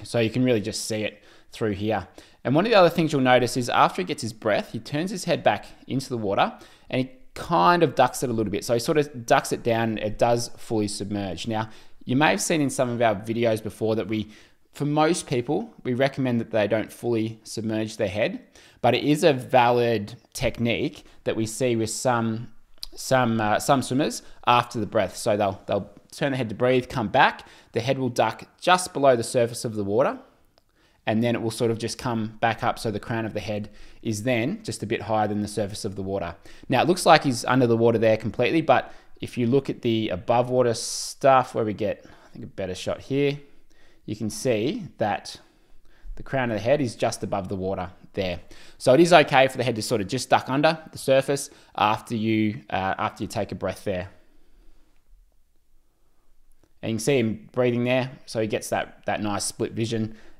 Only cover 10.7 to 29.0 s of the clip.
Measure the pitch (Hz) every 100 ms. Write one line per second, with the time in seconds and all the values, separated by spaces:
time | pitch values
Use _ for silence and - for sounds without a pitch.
10.7 | 110 104 - 101 104 98 82 113 110 113
11.7 | - - - - 127 160 196 - 160 139
12.7 | - 123 117 117 98 113 113 117 110 104
13.7 | - 110 110 92 110 104 - - _ _
14.7 | - 147 151 156 175 - 123 120 170 226
15.7 | - 127 123 135 143 131 117 113 113 104
16.7 | 110 101 - 120 113 113 113 - - 110
17.7 | 110 110 - 104 101 147 226 - - -
18.7 | _ 120 120 139 151 175 127 113 127 120
19.7 | 123 117 113 104 120 _ - 131 113 117
20.7 | 87 139 - - - - 107 110 - 127
21.7 | 113 107 - 131 120 113 110 117 - -
22.7 | - - - - 131 117 113 107 107 -
23.7 | 135 - 127 202 - - - - 120 -
24.7 | 117 98 110 92 - 117 104 101 92 -
25.7 | 101 95 - _ - 143 131 110 107 123
26.7 | 131 127 135 104 135 202 - - - _
27.7 | 113 117 131 127 120 110 - - _ 175
28.7 | 180 - 143